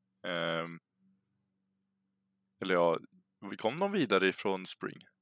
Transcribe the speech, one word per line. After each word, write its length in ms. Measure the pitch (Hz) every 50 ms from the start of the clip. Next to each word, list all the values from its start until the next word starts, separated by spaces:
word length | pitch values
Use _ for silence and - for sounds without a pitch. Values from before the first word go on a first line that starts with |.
| _ _ _ _ -
Ehm, 520 | 92 87 85 82 85 82 82 82 85 85 85 _ _ _ _ _ _ _ _ _ _ _ _ _ _ _ _ _ _ _ _ _ _ _ _ _ _ _ _ _ _ _ _ _ _ _ -
eller 120 | 95 95 92
ja, 260 | 87 87 85 80 - - - _ - _ _ _ - 104 98 104
kom 220 | - - 113 131 165
de 120 | 196 202
vidare 360 | 202 196 143 107 104 92 95
ifrån 380 | 95 87 - - 104 95 92 92
Spring? 320 | - - - - - - - - _ _ _